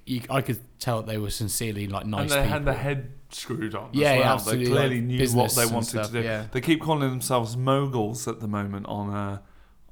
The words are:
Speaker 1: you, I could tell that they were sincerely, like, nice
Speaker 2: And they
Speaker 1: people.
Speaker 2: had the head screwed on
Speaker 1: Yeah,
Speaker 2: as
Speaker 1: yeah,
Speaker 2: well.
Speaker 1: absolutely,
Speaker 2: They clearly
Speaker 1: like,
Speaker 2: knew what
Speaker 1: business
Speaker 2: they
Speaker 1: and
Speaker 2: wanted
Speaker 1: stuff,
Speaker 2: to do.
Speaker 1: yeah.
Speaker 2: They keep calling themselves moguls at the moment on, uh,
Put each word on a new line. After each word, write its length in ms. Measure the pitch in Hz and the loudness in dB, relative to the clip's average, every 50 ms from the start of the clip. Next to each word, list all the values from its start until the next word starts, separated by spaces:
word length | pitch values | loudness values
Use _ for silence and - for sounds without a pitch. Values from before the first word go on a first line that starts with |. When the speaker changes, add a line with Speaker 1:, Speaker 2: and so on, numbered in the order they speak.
| - | -8
Speaker 1:
you, 140 | - 131 120 117 - | -6 -6 -6 -4 -2
I 100 | 131 139 | -2 0
could 200 | 123 - 120 - - - - - | 0 0 -4 -4 -6 -16 -14 -6
tell 200 | - 127 117 110 | -2 -2 -2 -2
that 40 | 107 110 | -2 -4
they 80 | 110 107 | -4 -4
were 120 | 104 101 | -2 -4
sincerely, 580 | 104 - 113 98 - - 120 110 104 101 104 98 | -4 -4 -4 -2 -2 -2 -2 -2 -4 -4 -4 -4
like, 180 | 101 92 - | -4 -4 -4
nice 140 | 107 107 98 | -2 -2 -2
Speaker 2:
And 100 | - - | 0 0
they 60 | 143 | 2
Speaker 1:
people. 140 | 139 139 - | 2 2 2
Speaker 2:
had 140 | 151 147 143 | 2 2 0
the 60 | 139 127 | 0 0
head 360 | 117 131 143 143 135 135 - - - - - | 0 -2 -2 -2 -2 -4 -8 -12 -14 -16 -14
screwed 440 | - - - - 120 - 110 107 101 | -12 -12 -8 -6 -6 -4 -4 -6 -6
on 160 | 98 110 120 | -8 -8 -4
Speaker 1:
Yeah, 180 | 120 143 147 143 | 0 2 4 4
Speaker 2:
as 20 | 135 | 6
Speaker 1:
yeah, 60 | 127 127 | 6 6
Speaker 2:
well. 80 | 127 131 | 4 4
Speaker 1:
absolutely, 300 | 120 101 110 113 123 123 | 2 2 0 0 2 2
Speaker 2:
They 40 | 123 | 4
clearly 240 | - 139 139 131 123 120 | 4 4 4 4 2 0
Speaker 1:
like, 40 | 117 | 0
Speaker 2:
knew 80 | 123 127 127 | 0 2 2
what 0 | |
Speaker 1:
business 360 | 131 123 117 123 123 107 - | 4 4 6 4 4 4 4
Speaker 2:
they 60 | 123 117 | 4 4
Speaker 1:
and 60 | 113 | 4
Speaker 2:
wanted 160 | 117 117 110 - | 2 0 0 0
Speaker 1:
stuff, 180 | - 113 107 | -2 -2 -2
Speaker 2:
to 60 | 107 | -2
do. 100 | 117 117 | -2 -2
Speaker 1:
yeah. 240 | 113 113 110 107 107 104 | -2 0 -2 -4 -4 -4
Speaker 2:
They 80 | - 127 | -4 -2
keep 200 | 120 165 160 - | 2 2 2 2
calling 300 | - 156 156 147 139 131 | 2 0 2 2 2 0
themselves 460 | 127 127 - - 131 123 113 110 117 | 0 -2 -2 0 2 2 0 0 -2
moguls 720 | 127 127 135 135 139 143 135 127 117 107 104 117 120 - 117 | 0 2 2 2 2 2 0 0 0 0 -2 -2 -6 -6 -6
at 100 | 113 113 | -6 -6
the 80 | 113 | -4
moment 400 | 104 104 104 101 101 101 98 104 | -4 -2 -2 -2 -2 -4 -6 -6
on, 240 | - 110 104 101 101 | -6 -4 -4 -4 -4
uh, 260 | 101 104 101 101 98 98 - - - - - _ - - - - | -4 -4 -4 -4 -6 -8 -12 -16 -20 -20 -20 _ -20 -20 -20 -16